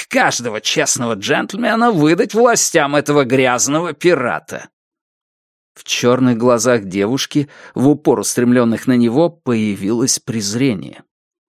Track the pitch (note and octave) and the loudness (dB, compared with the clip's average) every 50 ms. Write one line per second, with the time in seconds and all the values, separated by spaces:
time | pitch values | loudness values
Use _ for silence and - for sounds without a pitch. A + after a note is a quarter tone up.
0 | - - - C4 G#3 D3+ B2 - A#2+ A#2+ G#2 G#2+ - - - E3+ D3 - - - | -10 -4 -2 0 0 0 0 -2 -6 -6 -6 -6 -4 -4 -2 -2 0 -2 -2 -2
1 | B2 A#2 A2+ G2 G2+ - D3 E3+ - - - F#3+ A#3 A3+ G#3+ A3+ A#3 A#3+ A3+ E3 | -2 -4 -4 -4 -2 -2 -2 -2 -2 -4 -6 -4 -4 -2 0 0 0 2 2 4
2 | D3 D3+ E3 E3+ B3 - - G#3+ A#3+ A#3+ A#3 G#3 - - - E3 D3 C#3 C#3+ D3 | 4 2 4 2 0 -2 0 2 2 4 2 2 0 0 0 0 0 2 0 -2
3 | C#3 - D3 D3 C#3 A#2+ C3 C3+ C3 B2+ B2 A#2+ G#2+ C3 C#3+ D#3 E3+ F3 D3 - | 0 2 2 2 2 2 2 2 2 2 2 0 0 0 -2 -2 -2 -4 -6 -2
4 | - F3 F3 C#3+ B2 A#2 F2 D2+ - - - C2+ - - _ _ _ _ _ _ | 2 2 2 2 0 -2 -4 -6 -8 -10 -14 -14 -14 -16 _ _ _ _ _ _
5 | _ _ _ _ _ _ _ _ _ _ _ _ _ _ _ - - - - - | _ _ _ _ _ _ _ _ _ _ _ _ _ _ _ -20 -10 -8 -6 -2
6 | - A#2+ B2 B2 C3 B2+ B2 A2 A#2 B2+ A#2+ A#2 G#2+ B2+ B2 A#2 G2+ F#2+ F2 G2+ | 2 2 2 4 2 2 2 2 2 2 2 2 2 2 0 0 -2 -4 -2 -2
7 | G2 G#2 B2+ C#3 - - - D3 C#3+ - - - - - - - A#2+ C#3 D3 - | 0 0 0 -4 -4 -4 -2 -4 -4 -4 -8 -20 -20 -12 -4 0 2 2 2 2
8 | - D#3+ B2+ G#2+ G2 - - - A#2+ A#2+ B2 B2+ A#2+ A#2 A2+ G#2+ - - B2+ A#2+ | 2 0 0 2 0 -4 -2 0 2 2 4 2 2 2 0 -2 0 0 2 2
9 | A#2+ A#2 A2+ C#3+ E3 E3+ E3 _ - C3 A#2+ A2+ G#2+ G#2+ G2+ F#2+ G2 G2 A#2 A#2 | 2 2 2 2 0 0 -2 _ -4 -2 -2 0 0 -2 -4 -4 -4 -4 -2 -2
10 | B2+ B2+ - - - - A2 A2+ G2+ G2+ G#2 A#2+ C3+ C#3 A2 F2 C#2 B1+ - - | -2 -2 -2 -4 -4 -6 -6 -6 -6 -4 -4 -2 0 0 -2 -2 -6 -12 -16 -20
11 | - _ _ _ _ _ _ _ _ _ _ _ | -20 _ _ _ _ _ _ _ _ _ _ _